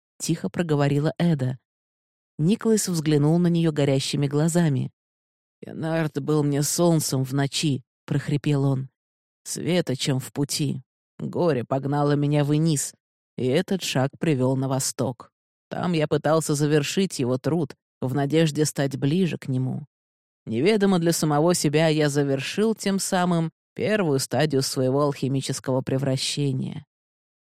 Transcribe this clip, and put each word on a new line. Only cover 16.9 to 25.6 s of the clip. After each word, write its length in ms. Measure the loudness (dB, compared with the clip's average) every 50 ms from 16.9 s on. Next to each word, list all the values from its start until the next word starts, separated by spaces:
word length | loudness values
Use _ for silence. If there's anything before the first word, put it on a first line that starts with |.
| 0 0 0 -2 -2 -4
его 200 | -2 -2 -2 -2
труд, 360 | -2 -2 0 0 -2 -4 -6 _ _ _ _ -8 -6
в 100 | -2 0
надежде 540 | 0 0 2 2 2 2 2 2 0 -2
стать 320 | -2 0 -2 -2 -2 -2 -2
ближе 400 | -2 0 0 2 0 0 -2 -6
к 100 | -6 -4
нему. 380 | -4 -2 -2 -4 -4 -8 -10 _ _ _ _ _ _ _ _ _ _ _ -10
Неведомо 540 | -6 -4 0 2 2 2 4 4 4 4 4
для 140 | 2 2 0
самого 420 | 2 0 2 2 4 4 2 2
себя 340 | 2 0 0 2 2 2 2
я 220 | 2 2 2 2
завершил 640 | 2 0 0 0 0 -2 -2 -6 -2 0 0 0 0
тем 240 | -2 -2 -2 -2 -2
самым 520 | -2 0 0 0 2 2 2 0 0 -2 _ _ _ _ -8
первую 440 | -4 -2 0 0 0 2 2 2 0
стадию 420 | 0 -2 0 0 2 2 2 0
своего 420 | 0 -2 -2 -2 0 0 2 2 0
алхимического 760 | 0 -2 -2 -4 -2 -2 -2 -4 -4 -8 -6